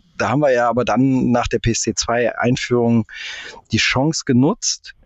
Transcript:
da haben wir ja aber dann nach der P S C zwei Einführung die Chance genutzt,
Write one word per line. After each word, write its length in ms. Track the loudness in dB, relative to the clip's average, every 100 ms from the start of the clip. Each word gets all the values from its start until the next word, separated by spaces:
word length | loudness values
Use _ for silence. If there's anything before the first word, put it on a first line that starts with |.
| _ -6
da 120 | -2
haben 120 | 0
wir 100 | 2
ja 180 | 2 2
aber 160 | 0 0
dann 460 | 2 2 2 2
nach 160 | 0 0
der 120 | -2
P 120 | -2
S 100 | -2
C 120 | -4 -4
zwei 420 | -2 0 0 0
Einführung 680 | 0 0 0 0 4 2 0 -8 -14 -14 -16 -20 _
die 60 | -2
Chance 460 | 0 0 0 -2 0
genutzt, 680 | 2 2 0 -6 -8 -12 -18